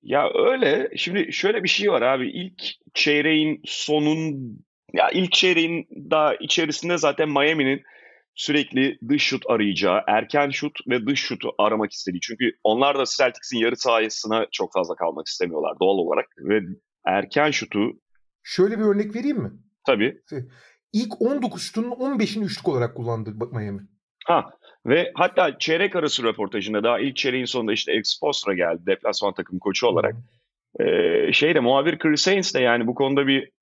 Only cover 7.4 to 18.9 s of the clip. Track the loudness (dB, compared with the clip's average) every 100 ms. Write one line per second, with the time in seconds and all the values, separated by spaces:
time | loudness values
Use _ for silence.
7.4 | 2 2 2 0 -6 -20 -20 _ _ -6
8.4 | 0 0 0 0 0 0 -2 0 0 -2
9.4 | 0 0 2 2 2 2 2 0 2 0
10.4 | 0 -2 -6 -6 -2 -2 0 -2 -4 -6
11.4 | -6 0 2 2 -2 -6 -8 -6 -6 -4
12.4 | -4 0 0 4 2 2 -2 0 0 0
13.4 | -6 -2 0 0 2 2 2 -4 -2 -2
14.4 | -2 -4 -4 -2 -4 -4 -4 -4 -8 -6
15.4 | -4 -2 -4 0 2 2 0 -2 -4 -6
16.4 | -2 -2 -2 -12 _ _ -2 -2 0 0
17.4 | 0 0 -4 -2 -2 -4 _ _ _ _
18.4 | -6 0 0 2 0